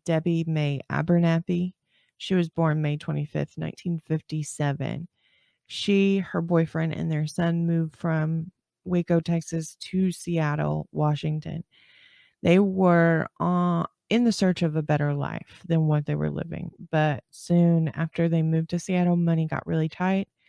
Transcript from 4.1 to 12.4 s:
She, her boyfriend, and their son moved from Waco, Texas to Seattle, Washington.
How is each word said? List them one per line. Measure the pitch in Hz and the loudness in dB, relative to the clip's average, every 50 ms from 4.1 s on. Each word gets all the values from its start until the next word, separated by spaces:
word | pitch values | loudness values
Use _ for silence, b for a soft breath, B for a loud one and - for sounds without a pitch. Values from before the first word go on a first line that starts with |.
| 160 156 - - 156 156 151 - - - 151 143 139 147 - - 57 - 170 - _ _ _ _ _ _ _ _ _ _ _ - | -4 -4 -4 -4 -6 -6 -6 -6 -4 -4 -2 -2 -2 -2 -4 -6 -6 -6 -10 -12 _ _ _ _ _ _ _ _ _ _ _ -14
She, | - - - - 202 196 196 196 196 196 | -12 -8 0 2 4 4 4 4 2 0
her | 180 - - 175 | -2 -2 -4 -4
boyfriend, | 170 165 175 165 165 156 - 160 160 160 - | -2 2 2 2 2 2 -2 -4 -2 -2 -2
and | 170 165 165 | -4 -4 -2
their | 160 151 156 151 | -2 -2 -2 -4
son | - - 170 170 170 170 170 170 | -2 -2 0 0 0 0 0 0
moved | 165 165 165 156 - | 2 0 0 -2 -6
from | - - 170 160 160 156 156 165 165 160 185 - _ _ _ _ _ - | -6 -4 -2 0 0 0 -2 -2 -4 -6 -8 -12 _ _ _ _ _ -8
Waco, | 185 180 175 170 - 175 170 | -2 -2 0 0 2 2 0
Texas | 165 - 170 165 165 - - 165 156 - - - | 2 0 -2 -2 -2 -4 -6 -6 -6 -8 -12 -16
to | - - - 185 190 185 | -14 -4 -2 0 0 0
Seattle, | 170 - - - 175 165 156 147 147 151 151 147 147 156 151 _ | 0 -4 -6 -4 -2 0 0 0 0 0 -2 -2 -2 -4 -4 _
Washington. | - 151 151 151 151 147 - 156 151 156 151 160 151 165 - _ b b b b b b b b b b b b b b | -4 0 0 0 0 0 -2 -4 -4 -4 -6 -8 -10 -10 -10 _ b b b b b b b b b b b b b b